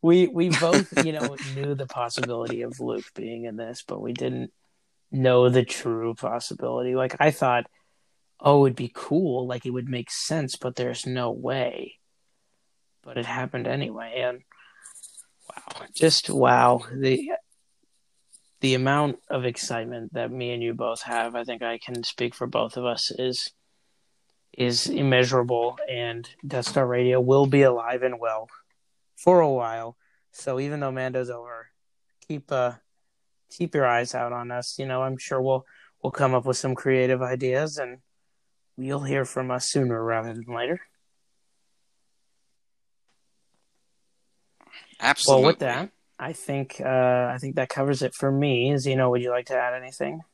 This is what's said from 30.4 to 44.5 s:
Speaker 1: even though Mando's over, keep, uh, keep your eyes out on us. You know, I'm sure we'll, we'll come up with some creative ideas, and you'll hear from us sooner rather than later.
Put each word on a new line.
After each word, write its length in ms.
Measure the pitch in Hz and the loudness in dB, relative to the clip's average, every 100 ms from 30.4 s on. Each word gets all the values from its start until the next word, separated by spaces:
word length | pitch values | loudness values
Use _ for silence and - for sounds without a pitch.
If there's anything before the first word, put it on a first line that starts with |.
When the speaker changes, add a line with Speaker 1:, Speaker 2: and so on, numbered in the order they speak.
| - 127 | -6 -4
Speaker 1:
even 200 | 143 147 | -4 -4
though 100 | 139 | -4
Mando's 380 | 131 131 127 123 | -4 -4 -4 -4
over, 400 | 120 120 117 113 _ _ _ _ _ _ | -8 -12 -16 -18 _ _ _ _ _ _
keep, 240 | 151 - | -10 -4
uh, 220 | 135 123 120 _ _ _ _ _ _ _ | 0 0 -2 _ _ _ _ _ _ _
keep 240 | - 170 | -6 -2
your 100 | 151 | 2
eyes 300 | 127 120 123 | 2 2 0
out 180 | 127 120 | -4 -4
on 180 | 120 120 | -6 -8
us. 280 | 123 120 - | -8 -8 -8
You 80 | 135 | -6
know, 160 | 127 | -2
I'm 160 | 131 131 | -2 -4
sure 240 | - 135 | -4 -2
we'll, 240 | 131 131 - - - _ | 0 0 -2 -20 -20 _
we'll 80 | 135 | -8
come 240 | - 135 | 0 2
up 120 | 131 127 | 2 0
with 100 | 127 | -2
some 180 | 131 | -2
creative 460 | 127 139 131 127 127 | -2 2 2 4 2
ideas, 560 | 127 127 127 127 156 151 | 0 -2 0 0 -2 -4
and 220 | 127 127 _ _ _ _ _ _ _ - | -10 -10 _ _ _ _ _ _ _ -10
you'll 260 | 131 139 | -6 -4
hear 220 | 139 139 127 | -2 -2 -2
from 240 | - 127 | -4 -4
us 180 | 123 - | -4 -2
sooner 340 | 143 131 117 | 0 0 0
rather 300 | 113 113 113 | -2 -2 -4
than 120 | 113 117 | -10 -10
later. 260 | 117 123 175 - _ _ _ _ _ _ _ _ _ _ _ _ _ _ _ _ _ _ _ _ _ _ _ _ _ _ _ _ _ _ _ _ _ _ _ _ | -6 -4 -6 -8 _ _ _ _ _ _ _ _ _ _ _ _ _ _ _ _ _ _ _ _ _ _ _ _ _ _ _ _ _ _ _ _ _ _ _ _